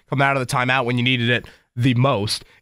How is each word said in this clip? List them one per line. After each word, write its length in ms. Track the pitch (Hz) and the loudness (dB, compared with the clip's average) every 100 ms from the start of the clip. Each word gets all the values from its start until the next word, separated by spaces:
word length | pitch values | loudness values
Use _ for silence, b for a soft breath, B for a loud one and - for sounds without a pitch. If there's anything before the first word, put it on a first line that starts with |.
| B | B
come 120 | 135 | -2
out 160 | 139 139 | 0 0
of 40 | |
the 120 | 123 | -2
timeout 320 | 135 127 135 | -2 0 0
when 120 | 120 123 | 0 0
you 60 | |
needed 260 | 123 127 117 | 0 0 0
it 160 | 117 - B B | 0 -4 B B
the 200 | 123 127 | -2 0
most. 500 | 120 135 110 107 - - b | 2 2 0 -4 -6 -12 b